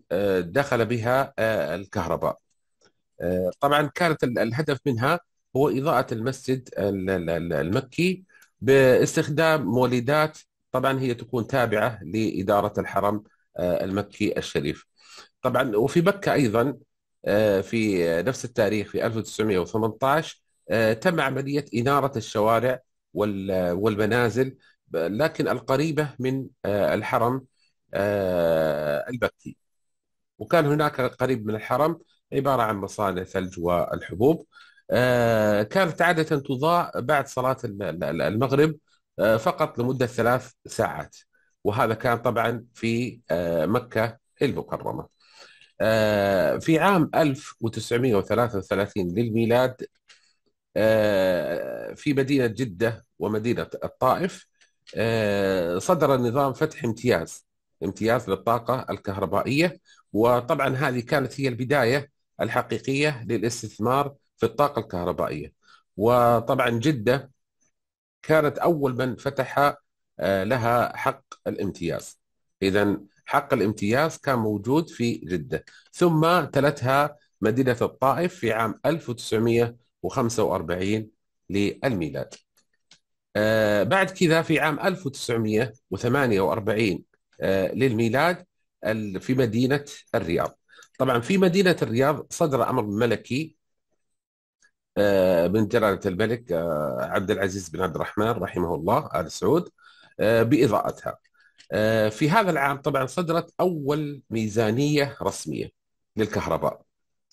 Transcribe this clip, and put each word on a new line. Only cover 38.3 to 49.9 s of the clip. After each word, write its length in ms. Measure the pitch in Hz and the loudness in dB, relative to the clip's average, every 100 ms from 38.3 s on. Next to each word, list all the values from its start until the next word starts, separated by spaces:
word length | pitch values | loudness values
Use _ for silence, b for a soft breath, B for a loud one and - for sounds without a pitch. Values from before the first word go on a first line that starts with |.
| 104 127 135 156 151 _ _ _ - | 0 2 4 4 0 _ _ _ 0
آه، 180 | 98 113 | 2 2
فقط 420 | 180 170 151 - | 0 0 -2 -2
لمدة 280 | 123 131 120 | -4 0 -2
ثلاث 460 | - 117 127 - _ - | 0 2 0 -2 _ -10
ساعات، 500 | - 98 76 71 - _ _ _ _ | -2 -2 -2 -12 -18 _ _ _ _
وهذا 300 | 98 104 117 | -2 0 0
كان 240 | 110 127 117 | 0 0 0
طبعًا 460 | 123 113 113 117 120 | 0 0 -2 -4 -10
في، 460 | - 113 117 120 - - | -6 -2 -2 -4 -8 -6
آه، 360 | 82 87 85 80 | -2 0 0 0
مكة 520 | 120 - 113 113 - _ _ | 0 -2 -2 -2 -4 _ _
المكرمة. 640 | 143 82 - - - 62 - _ B B B B B - | -2 -2 -6 -8 -6 -8 -12 _ B B B B B -4
آه، 760 | 104 110 107 104 101 95 78 64 | 0 2 2 2 2 2 2 0
في 220 | - 160 | 0 2
عام 320 | 180 196 127 | 4 4 2
ألف 400 | - 156 135 - - | 2 0 -2 -10 -8
وتسعمية 560 | 117 113 - 120 131 101 | -6 -6 -4 0 2 2
وثلاثة 420 | 90 104 120 101 | 2 0 0 -2
وثلاثين 500 | 92 98 101 104 90 | -2 -2 -2 -2 -2
للميلاد، 720 | 90 120 110 113 120 127 113 - | -2 -2 0 2 2 2 -2 -14